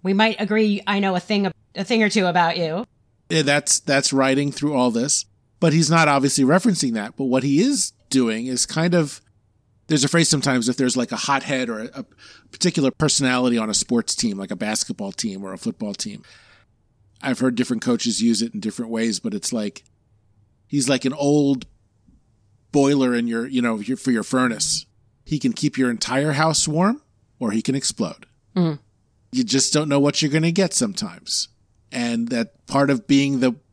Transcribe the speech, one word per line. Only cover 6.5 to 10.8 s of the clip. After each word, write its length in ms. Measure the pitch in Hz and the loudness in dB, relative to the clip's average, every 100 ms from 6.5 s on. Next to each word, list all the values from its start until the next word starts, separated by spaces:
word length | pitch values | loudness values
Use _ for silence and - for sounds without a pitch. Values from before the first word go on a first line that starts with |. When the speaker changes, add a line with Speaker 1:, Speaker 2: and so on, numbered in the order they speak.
| 175 240 180 139 | 4 4 0 0
Speaker 2:
that. 220 | 113 101 - | -2 -6 -6
But 80 | |
what 180 | 135 131 | 0 0
he 180 | 135 139 | 2 2
is 320 | 240 277 - _ _ | 2 0 -4 _ _
doing 380 | 131 120 110 123 | 2 2 0 -4
is 200 | 127 - | -4 -4
kind 280 | - 170 | 0 2
of, 260 | 175 147 - _ _ _ _ _ _ _ | 2 0 -6 _ _ _ _ _ _ _
there's 160 | 156 | 2
a 40 | 131 | 2
phrase 200 | 170 160 | 2 2
sometimes 400 | 151 139 127 117 | 2 2 0 0
if 80 | |
there's, 200 | 123 | 0